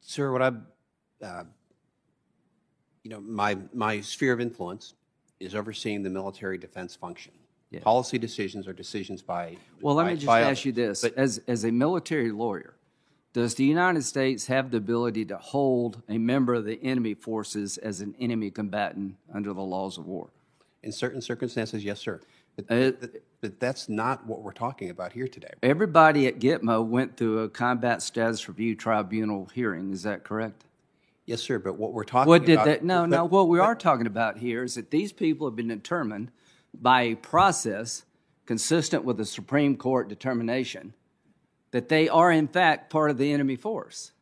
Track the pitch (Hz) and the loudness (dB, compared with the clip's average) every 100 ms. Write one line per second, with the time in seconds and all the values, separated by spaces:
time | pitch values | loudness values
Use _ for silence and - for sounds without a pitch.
0 | - - 139 127 131 120 104 _ _ _ | -14 -4 -2 2 2 0 -12 _ _ _
1 | _ _ 104 90 85 _ _ _ _ _ | _ _ -14 -14 -16 _ _ _ _ _
2 | _ _ _ _ _ _ _ _ _ _ | _ _ _ _ _ _ _ _ _ _
3 | 110 110 101 110 104 98 98 123 110 107 | -16 -14 -10 -2 0 0 -6 -2 -2 -2
4 | 101 - 139 120 120 - 87 98 - _ | -6 -2 0 2 -2 -6 -10 -10 -16 _
5 | _ _ _ _ 92 104 104 104 113 104 | _ _ _ _ -8 -8 -8 -8 -6 -4
6 | 98 95 98 95 98 92 85 - 90 - | -4 -6 -8 -8 -8 -8 -10 -14 -14 -12
7 | 87 87 - _ _ _ _ - - 120 | -14 -14 -20 _ _ _ _ -4 2 2
8 | 127 131 110 - 101 101 95 90 - 107 | 2 -4 -6 -6 -8 -8 -12 -12 -10 -10
9 | 95 98 - 87 85 85 _ _ 147 147 | -8 -12 -8 -8 -8 -12 _ _ 0 2
10 | 170 175 143 113 113 131 139 117 117 98 | 2 0 4 6 6 2 -2 -2 -2 0
11 | 120 127 135 110 - 117 110 117 143 180 | -2 0 0 0 -4 -2 0 2 2 0
12 | 165 156 117 104 117 92 - - _ _ | -2 -2 -2 -2 -4 -4 -10 -20 _ _
13 | _ _ _ 123 120 113 135 156 180 170 | _ _ _ -2 -2 2 2 4 4 2
14 | 127 143 131 123 - 131 135 120 104 117 | -2 0 0 -2 0 0 0 -4 0 0
15 | 120 107 104 98 - 139 139 127 120 113 | 0 -2 -6 -8 -6 0 2 2 0 -6
16 | - 110 113 135 123 120 107 113 131 131 | -6 -2 0 2 2 0 -2 -6 -4 -2
17 | 113 104 - 110 104 104 101 - 110 92 | -2 -4 -6 -6 -4 -6 -6 -6 -8 -8
18 | 104 - 123 113 104 - 104 101 98 87 | -8 -6 -4 -2 -4 -6 -6 -2 -4 -4
19 | 98 98 _ 95 101 95 95 92 98 90 | -10 -10 _ -8 -6 -6 -6 -4 -6 -8
20 | 82 92 - _ _ _ _ _ - 104 | -10 -10 -12 _ _ _ _ _ -14 -6
21 | 127 135 117 117 127 - 107 110 101 101 | -6 -6 -8 -6 -6 -4 -6 -6 -8 -8
22 | - 90 _ _ _ - 98 117 131 127 | -8 -10 _ _ _ -16 -4 0 2 0
23 | 120 - _ _ 107 95 123 131 - 107 | -10 -16 _ _ -12 -4 -6 -4 -6 -4
24 | 117 135 107 113 104 - 117 131 92 87 | -2 -4 -6 -10 -12 -8 -8 -8 -12 -10
25 | 90 117 127 - - - 123 147 202 160 | -10 -8 -10 -10 -20 -2 0 2 4 8
26 | 160 147 131 - 123 160 117 113 113 120 | 8 8 4 4 2 2 2 2 2 2
27 | 131 - 113 110 110 - 123 123 120 117 | 0 -2 -2 0 -2 -2 -2 0 0 0
28 | - - 113 110 - 87 113 107 - 110 | -2 0 0 0 -6 -6 -4 -2 0 0
29 | 98 110 110 101 90 - 117 85 95 95 | 0 -2 -2 -4 -6 -4 -4 -4 -6 -6
30 | 98 98 - 107 110 - _ _ _ _ | -6 -8 -6 -6 -6 -10 _ _ _ _
31 | _ _ - 117 - 123 98 85 110 120 | _ _ -10 -8 -4 -4 -4 -6 -6 -6
32 | 104 127 139 170 147 156 110 147 165 180 | -2 2 8 8 8 6 8 4 2 2
33 | 170 165 170 190 185 170 196 226 170 135 | 4 2 4 4 6 6 4 4 2 2
34 | 117 104 113 104 123 117 123 120 107 151 | 2 0 -2 -2 -6 -4 -4 -8 -2 -2
35 | 202 - 170 143 147 110 113 110 - 175 | -2 -2 -2 0 -4 -4 -6 -6 -4 -4
36 | 127 107 117 _ _ _ _ - 120 127 | -4 -6 -10 _ _ _ _ 0 6 6
37 | 120 113 - 160 196 - 117 101 120 - | 6 -2 0 4 6 4 -2 -4 -6 -10
38 | - _ _ _ - 113 - 165 147 156 | -14 _ _ _ -6 -4 2 2 2 -2
39 | 127 107 107 - 92 139 143 135 127 131 | 0 -2 -4 -8 -2 2 2 2 0 0
40 | 110 101 131 120 117 127 123 95 95 110 | -2 -6 -4 -2 -2 -2 -4 -8 -14 -20
41 | _ _ _ _ _ _ _ 127 123 156 | _ _ _ _ _ _ _ -6 0 2
42 | 160 165 175 165 151 180 175 151 - 156 | 4 6 6 6 4 4 4 4 0 0
43 | 151 135 143 143 139 127 208 220 - - | 2 2 2 2 0 -2 -6 -8 -8 -16
44 | - _ | -18 _